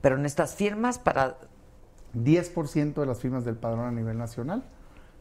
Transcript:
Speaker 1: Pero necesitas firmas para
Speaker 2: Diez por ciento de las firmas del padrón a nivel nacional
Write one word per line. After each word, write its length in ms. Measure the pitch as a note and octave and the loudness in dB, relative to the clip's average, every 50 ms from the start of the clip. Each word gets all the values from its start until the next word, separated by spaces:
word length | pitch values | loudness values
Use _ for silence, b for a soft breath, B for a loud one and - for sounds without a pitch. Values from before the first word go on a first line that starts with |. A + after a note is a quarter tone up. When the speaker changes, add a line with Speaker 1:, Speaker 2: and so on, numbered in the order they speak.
Speaker 1:
Pero 160 | - C#3+ C3 | 6 4 4
necesitas 380 | C3+ C#3+ D3 C#3 - E3 C#3+ - | 4 0 -2 0 0 0 0 0
firmas 440 | - G3+ G#3 G#3 G#3 A3+ B3 B3 - | 0 0 0 0 0 -2 -2 -2 2
para 380 | - - - - C3+ C3 - - - - - - - - - - - - - - - - - | 0 2 4 4 2 2 0 -6 -16 -20 -20 -20 -20 -20 -20 -20 -20 -20 -20 -20 -20 -10 -6
Speaker 2:
Diez 340 | A#2 A2+ C3 D#3 F3 E3+ F3 | -2 4 6 6 4 4 0
por 200 | - E3+ D#3+ C#3+ | -4 -4 -4 -2
ciento 340 | - D#3+ D3 D3 D3 D3+ D3 | 0 0 0 0 0 -2 -2
de 40 | |
las 120 | C3+ B2 A2 | -2 -2 -4
firmas 260 | - C3 B2+ C3 A#2+ | -4 -4 -4 -2 -4
del 120 | A#2+ A2+ | -4 -6
padrón 280 | A2+ A#2 A#2 A2+ A2+ A#2+ | -4 -4 -4 -4 -2 -4
a 60 | B2 | -4
nivel 260 | A#2+ A#2 A2+ A2+ A2+ | -4 -4 -4 -4 -4
nacional 480 | A2+ A#2+ A#2 - - A#2+ C#3+ F3+ B3 C4 - b b b b b b b b b b | -4 -6 -8 -8 -8 -6 -4 -4 -6 -6 -10 b b b b b b b b b b